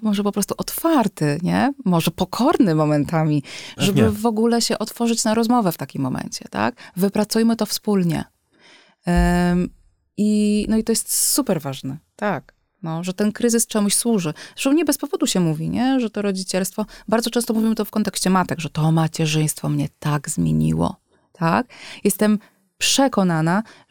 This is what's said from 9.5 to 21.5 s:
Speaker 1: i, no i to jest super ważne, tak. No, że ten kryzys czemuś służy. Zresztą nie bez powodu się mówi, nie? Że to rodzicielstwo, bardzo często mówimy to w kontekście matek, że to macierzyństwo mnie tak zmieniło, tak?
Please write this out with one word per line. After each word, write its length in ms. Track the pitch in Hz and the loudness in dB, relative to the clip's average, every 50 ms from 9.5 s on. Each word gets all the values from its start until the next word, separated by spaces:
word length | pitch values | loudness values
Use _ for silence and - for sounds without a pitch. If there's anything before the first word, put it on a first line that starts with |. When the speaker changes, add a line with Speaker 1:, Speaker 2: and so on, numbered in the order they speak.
| 175 175 180 - - _ _ _ _ _ _ _ - | 2 0 0 -2 -6 _ _ _ _ _ _ _ -4
Speaker 1:
i, 480 | - 214 214 214 208 208 208 208 208 202 - | -2 0 2 2 2 2 2 2 0 0 0
no 80 | 220 | 0
i 60 | 220 220 | 0 0
to 80 | - | 0
jest 220 | 226 - - - - | -2 -2 -2 -4 -2
super 480 | - - - - - 269 - 190 160 | -2 0 0 0 0 0 0 -2 -2
ważne, 360 | - 139 135 135 - 135 143 156 _ _ _ | -2 -6 -8 -8 -10 -10 -10 -12 _ _ _
tak. 380 | - 208 208 175 135 - _ _ _ _ _ _ - - | -6 -4 -4 -4 -4 -8 _ _ _ _ _ _ -12 -8
No, 200 | 165 160 165 175 | -8 -6 -6 -6
że 100 | 180 185 | -6 -4
ten 180 | - 208 214 | -2 -2 -2
kryzys 360 | 208 - 240 240 226 233 - | -2 0 0 0 2 0 0
czemuś 260 | - - 214 202 202 - | 0 0 0 0 0 0
służy. 400 | - - 240 233 196 170 151 160 - - - - | 0 0 0 0 0 0 -2 -6 -8 -12 -16 -8
Zresztą 180 | - - 269 285 | -2 0 2 2
nie 120 | 330 339 | 2 2
bez 120 | - - | 2 0
powodu 300 | - - 277 - - 311 | -2 -4 -6 -4 -2 -2
się 120 | - - 185 | 0 2 2
mówi, 300 | 175 160 151 156 160 160 | 2 2 0 -2 -4 -4
nie? 300 | 180 202 247 262 269 262 | -2 0 0 2 2 0
Że 100 | 240 214 | -2 -2
to 120 | - 208 | -4 -4
rodzicielstwo, 640 | 202 202 196 190 185 - - 185 190 - - - 214 - - - - | -2 -2 -2 -4 -4 -4 -2 -2 -2 -4 -4 -6 -6 -6 -8 -12 -4
bardzo 220 | - 208 233 233 233 | 0 0 0 0 0
często 240 | - 240 233 - 226 | -2 -2 -2 0 0
mówimy 220 | 220 220 226 220 | 0 2 0 0
to 100 | - 208 | 0 -2
w 60 | - | -2
kontekście 380 | - 214 208 190 - - - 185 | -2 -2 -2 -2 -2 -2 0 2
matek, 300 | 190 185 175 - 135 165 | 2 2 2 0 -2 -4
że 100 | 156 147 | -6 -6
to 220 | - 156 151 160 | -2 2 2 4
macierzyństwo 800 | 160 165 160 160 - - 160 151 151 156 156 151 - - - 151 | 4 4 2 0 0 -2 0 0 2 0 0 0 -2 -4 -4 -2
mnie 200 | 147 147 143 151 _ - | -2 -2 -2 -4 _ -6
tak 300 | - 151 147 147 - 160 | -4 -2 -2 -2 -4 -4
zmieniło, 640 | - - - - - - 156 156 160 160 - - - - _ _ _ _ _ _ | -2 0 0 2 2 2 2 2 2 0 0 -2 -2 -6 _ _ _ _ _ _
tak? 360 | _ - 170 165 | _ -4 -2 0